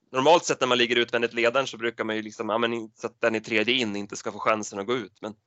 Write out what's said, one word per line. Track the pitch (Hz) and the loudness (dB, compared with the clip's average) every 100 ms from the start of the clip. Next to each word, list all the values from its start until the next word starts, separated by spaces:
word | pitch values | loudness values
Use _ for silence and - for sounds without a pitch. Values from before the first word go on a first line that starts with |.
| _ | _
normalt | 131 139 170 | 2 6 6
sett | 165 147 | 4 0
när | 127 | 2
man | 123 | 2
ligger | 120 120 | 4 2
utvändigt | 117 120 117 | 2 0 0
ledaren | 117 117 135 131 | 2 2 2 -2
så | 110 | -4
brukar | 117 113 | -6 -4
man | 110 110 | -4 -4
ju | |
liksom, | 107 104 110 | -6 -8 -2
ja, | 110 | 0
men | 117 | 0
in-, | 117 110 | -2 -8
sätta | - 113 - | -10 -12 -2
den | 117 | 0
i | 110 | 0
tredje | 113 110 107 | 0 0 2
in, | 127 110 101 | 0 -2 -4
inte | 98 - | -8 -10
ska | 113 | -10
få | 101 | -4
chansen | 120 107 101 101 | 0 0 -2 -6
att | 98 | -4
gå | |
ut. | 127 95 _ | -4 -4 _
Men | 107 104 | -14 -14